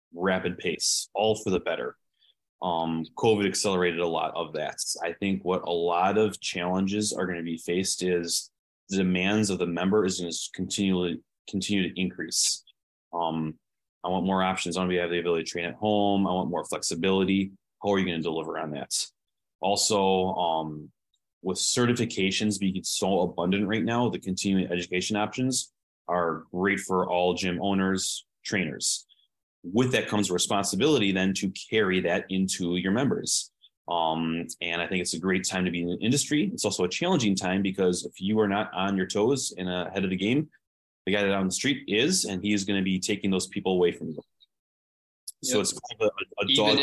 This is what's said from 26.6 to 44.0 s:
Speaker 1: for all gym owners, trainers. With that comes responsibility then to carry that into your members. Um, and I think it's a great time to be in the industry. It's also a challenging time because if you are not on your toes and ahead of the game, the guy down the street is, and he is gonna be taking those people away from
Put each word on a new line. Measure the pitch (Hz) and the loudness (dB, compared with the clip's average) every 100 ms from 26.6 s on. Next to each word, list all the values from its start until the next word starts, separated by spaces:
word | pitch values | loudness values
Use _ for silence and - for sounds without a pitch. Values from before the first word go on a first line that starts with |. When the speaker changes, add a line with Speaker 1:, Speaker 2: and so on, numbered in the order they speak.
| 98 98 | 0 0
Speaker 1:
for | - 92 92 | 0 0 2
all | 90 90 | 2 2
gym | 87 95 87 | 2 0 0
owners, | 98 98 95 95 - - - _ | 0 2 2 2 -2 -6 -10 _
trainers. | - 104 82 - - - - _ _ _ _ _ | -4 -2 -2 -2 -4 -4 -8 _ _ _ _ _
With | 87 104 127 | -2 2 4
that | 120 104 | 2 2
comes | 104 95 | 0 2
responsibility | 87 - 104 98 95 135 143 101 | 0 0 0 0 2 4 4 4
then | 95 95 | 2 2
to | 95 98 - - | 0 -2 -4 -2
carry | 110 98 92 | 2 2 2
that | 87 92 - | 2 0 0
into | 95 95 - 87 90 | 0 0 0 -2 0
your | 95 | 2
members. | 107 139 - - - - _ - _ - | 2 2 0 -2 -4 -4 _ -20 _ -4
Um, | 85 82 80 82 82 82 - | 0 0 0 -2 -4 -6 -8
and | 85 85 | -4 -4
I | 85 | -2
think | 92 | -2
it's | 87 | -2
a | 82 | -2
great | 92 95 92 | 0 0 0
time | 92 90 | -2 -2
to | |
be | 85 | -2
in | 87 | -4
the | 90 | -2
industry. | 110 143 - 151 101 | 0 0 2 0 0
It's | - | -2
also | 104 98 | -2 0
a | 90 | -2
challenging | - 175 180 107 | 0 0 2 2
time | 95 92 98 | 0 0 0
because | 98 95 92 87 - | 0 2 2 2 -4
if | - | -6
you | 95 107 | 0 2
are | 101 | 2
not | 101 101 | 2 -2
on | 90 98 98 | -2 0 0
your | 90 | 0
toes | 104 113 139 - - | 2 2 0 -2 -6
and | 92 | -4
ahead | 90 90 95 | -4 -4 -2
of | 95 | -2
the | 92 | 0
game, | 101 131 - _ _ _ _ _ - | 0 0 -2 _ _ _ _ _ -2
the | |
guy | 104 101 | 0 2
down | 98 92 | 2 0
the | |
street | - 135 139 - | 0 -2 -2 0
is, | 104 147 185 | 2 2 2
and | - 92 | 0 -2
he | 104 | 0
is | 104 | 0
gonna | 95 98 | 0 0
be | 95 92 | 0 0
taking | - 101 101 | 0 -2 0
those | 95 - | 0 0
people | 101 95 | -4 0
away | 90 87 | 4 4
from | - | 2